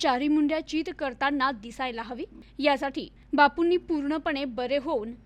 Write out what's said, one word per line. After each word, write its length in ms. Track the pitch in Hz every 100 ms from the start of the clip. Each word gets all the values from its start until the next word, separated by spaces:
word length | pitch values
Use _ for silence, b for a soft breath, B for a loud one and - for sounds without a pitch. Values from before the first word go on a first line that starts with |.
चारी 280 | 311 247 294
मुंड्या 320 | 302 294 311 320
चीत 220 | 311 330 -
करताना 520 | 277 240 277 285 269 240
दिसायला 400 | 226 - 254 226
हवी, 220 | 226 247 370 - B B
यासाठी 500 | 285 277 277 269 202 - b
बापूंनी 440 | 269 285 285 339 349
पूर्णपणे 680 | 349 320 285 311 320 285
बरे 340 | 277 226 247 285
होऊन 280 | 285 285 214 240